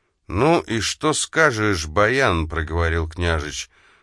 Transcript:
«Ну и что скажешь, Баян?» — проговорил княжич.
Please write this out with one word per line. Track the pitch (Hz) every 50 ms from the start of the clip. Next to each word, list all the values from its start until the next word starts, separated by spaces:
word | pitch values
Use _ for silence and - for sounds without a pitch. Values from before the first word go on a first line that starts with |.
| _ _ _ _ _
«Ну | - - 95 127 156 170 165
и | - - 113 110
что | 92 - - - - 156 147
скажешь, | - - - - 156 160 147 120 107 107 104 98 82 78
Баян?» — | 78 78 104 104 107 127 135 135 117 90 82 80 78
проговорил | 80 80 78 76 80 85 85 82 82 82 80 80
княжич. | - - 87 85 82 78 76 76 71 - - - _ _ _ _ _ _